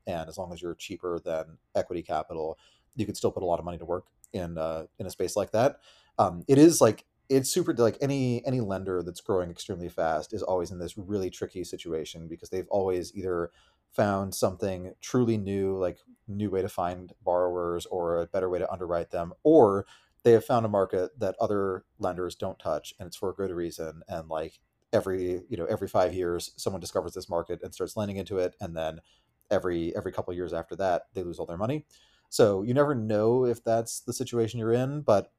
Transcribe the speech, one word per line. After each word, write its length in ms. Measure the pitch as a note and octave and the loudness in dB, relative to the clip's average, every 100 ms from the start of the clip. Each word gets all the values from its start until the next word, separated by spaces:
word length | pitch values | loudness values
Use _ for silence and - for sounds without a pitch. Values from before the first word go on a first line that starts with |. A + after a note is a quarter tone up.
| - | -8
and 200 | E2+ D#2+ | -6 -6
as 80 | F#2+ | -10
long 160 | F2+ | -10
as 80 | E2+ | -8
you're 140 | E2+ | -10
cheaper 460 | D#2+ - F#2 F2 E2+ | -10 -10 -8 -6 -6
than 340 | F2 D#2+ D#2+ - _ G2+ | -4 -6 -6 -14 _ -4
equity 260 | - F2 | -2 -4
capital, 560 | - D#2 D#2 E2 D#2 - _ _ _ - | -4 -4 -4 -6 -6 -8 _ _ _ -6
you 100 | G#2 | -4
can 80 | |
still 160 | - G#2 | -2 -2
put 140 | G2 | 0
a 20 | F2+ | 0
lot 140 | E2+ | -2
of 40 | |
money 140 | E2+ E2 | -2 -8
to 60 | |
work 220 | E2+ F2+ - _ _ | -4 -4 -6 _ _
in, 260 | G2 E2+ E2 | -6 -4 -4
uh, 280 | D#2+ D#2+ D#2+ - | -4 -4 -8 -12
in 80 | F#2 | -10
a 40 | |
space 260 | - F2+ G2+ | -4 -2 0
like 160 | F#2+ | 0
that. 240 | G#2+ C#3 - _ _ _ - | 2 2 0 _ _ _ 0
Um, 240 | G2 E2+ G#2+ | 0 0 4
it 100 | C3+ | 10
is, 220 | E3 D3+ | 10 10
like, 240 | A#2 G#2+ - _ - | 6 4 -6 _ 0
it's 200 | C3+ C3 | 2 2
super, 240 | F#3 E3 | 0 0
like, 260 | A2+ A2+ - | 4 4 2
any, 440 | C#3 C#3 B2+ A#2+ | -2 0 0 0
any 160 | C#3 B2+ | -2 -2
lender 420 | G2+ F#2+ F#2+ F2+ | -2 -4 -2 -4
that's 160 | E2+ F2 | -4 -8
growing 280 | - F#2+ F2 | -2 0 -2
extremely 400 | E2+ - F2 F2 | -6 -10 -8 -6
fast 460 | - D#2+ D#2 D#2 | -2 0 -2 -4
is 80 | G#2 | -6
always 300 | F#2 F#2 E2+ | -2 -2 -2
in 80 | F2+ | -6
this 180 | E2 G#2+ | -10 -10
really 320 | F#2 G2+ F#2 | -4 -4 -4
tricky 320 | - F2+ F#2+ | -6 -10 -8
situation, 640 | E2+ F2+ E2+ D#2+ D2+ E2 E2 | -10 -10 -6 -6 -6 -12 -12
because 240 | E2+ - | -14 -8
they've 180 | F#2 - | -8 -2
always 460 | G2+ F#2+ F2+ E2 | 0 0 -2 -4
either 380 | G2+ F#2 E2+ E2+ _ _ _ _ | -6 -4 -4 -4 _ _ _ _
found 420 | - G2+ G2 G2 | 0 0 0 -4
something 580 | - G2+ F#2 G2 F#2 F#2 - | -2 -2 0 -4 -4 -8 -14
truly 380 | - B2+ A2+ G#2+ | -2 2 2 2
new, 400 | G2 G2 F#2+ F#2+ | 0 0 0 0
like 200 | F2+ E2+ _ - - | -2 -4 _ -20 -10
new 240 | G2+ G#2 | -4 -2
way 120 | F#2+ | 0
to 60 | G2 | -2
find 440 | - F2 F2+ F2 - | -2 -4 -4 -12 -8
borrowers 640 | F2+ F2+ F2+ F2+ F2 F2 - | 0 2 2 0 -2 -4 -4
or 340 | F#2 E2+ E2+ | -4 0 0
a 60 | E2+ | -2
better 240 | G2 F#2 | -2 0
way 80 | F2+ | 0
to 120 | F2+ | -2
underwrite 400 | F2+ F2 E2+ E2 | -4 -4 -4 -2
them, 220 | F2 E2+ - | -6 -6 2
or 420 | D3+ D#3 G#2+ G2 - - _ _ | 8 10 8 6 -4 -14 _ _
they 80 | A#2+ | 8
have 120 | A2 | 8
found 200 | - A#2+ | 6 0
a 40 | A2 | 2
market 500 | G2+ F#2 F#2+ F2+ A#2+ | 2 2 0 -2 -2
that 160 | F#2+ - | -4 0
other 440 | G#2+ G#2 G2 F#2 - - | 0 0 0 -4 -8 -6
lenders 380 | F#2+ F2 F2 - | -4 -2 -6 -6
don't 220 | F#2+ - | -8 -6
touch, 340 | F2 D#2 - - | -4 -4 -6 -16
and 80 | F2+ | -16
it's 80 | - | -6
for 140 | F#2+ | -6
a 40 | |
good 160 | F#2 F#2+ | -4 -4
reason. 520 | F2 E2+ D#2+ D#2+ D#2+ - | -4 -6 -6 -10 -10 -10
And, 220 | E2+ D#2+ | -10 -6
like, 320 | D#2 D#2+ - _ _ _ | -6 -6 -12 _ _ _
every, 500 | G#2+ F#2+ F#2 F2+ F2+ - | 0 0 -2 -2 -4 -6
you 80 | A2 | -6
know, 80 | |
every 240 | E2 G#2+ F#2+ | -4 -4 0
five 260 | G#2 F2 | 2 2
years, 380 | F#2 F2 F2 - - | 0 -2 -4 -6 -8
someone 220 | G#2+ F#2+ | -6 -6
discovers 360 | F2+ G2 E2+ | -4 -4 -4
this 140 | F#2 F2 | -8 -4
market 320 | E2+ E2+ E2+ | -4 -4 -6
and 120 | F2 | -8
starts 220 | - F2 A2 | -8 -6 -4
lending 220 | G2+ G2 | -4 -4
into 180 | F#2 F#2+ | -4 -2
it, 180 | F2+ - | -2 -4
and 160 | F#2+ E2 | -8 -6
then 240 | D#2+ E2 - _ _ _ - | -6 -8 -16 _ _ _ -2
every, 460 | F#2+ F#2 E2+ E2 G#2 | 0 0 -2 -2 -4
every 160 | F#2+ | -6
couple 180 | - F#2 | -6 -6
of 60 | F2 | -6
years 160 | E2+ | -4
after 240 | E2 - E2+ | -6 -6 -2
that, 300 | F#2+ E2+ - | 0 0 -2
they 100 | F#2+ | -8
lose 140 | F2 E2 | -8 -8
all 80 | E2+ | -8
their 100 | E2+ | -4
money. 300 | A2+ D3+ - _ _ _ _ | -2 -4 -8 _ _ _ _
So 340 | - G#2+ F#2+ | 6 6 6
you 100 | A2+ | 2
never 220 | C3 D3 | 4 4
know 500 | B2+ G#2+ G#2 A2 B2+ | 2 0 2 4 4
if 180 | B2 A2+ | 2 0
that's 380 | A2+ A2+ A#2 - | 2 0 0 -8
the 120 | - | -6
situation 460 | - B2 A#2+ A2+ A#2+ | -6 -2 0 0 0
you're 140 | A2+ | 2
in, 300 | A#2 C3+ D3 | 2 2 0
but 300 | A#2+ G2 - | 4 4 2